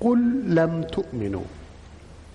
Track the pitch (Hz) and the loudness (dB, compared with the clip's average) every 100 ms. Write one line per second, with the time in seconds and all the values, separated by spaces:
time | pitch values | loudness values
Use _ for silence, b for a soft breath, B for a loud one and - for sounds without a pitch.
0 | 233 240 240 262 196 165 165 165 160 190 | 2 4 4 2 2 4 4 0 -4 -4
1 | - 127 101 95 80 73 - - - - | -4 -4 -4 -4 -8 -14 -18 -20 -20 -20
2 | - - - | -20 -20 -18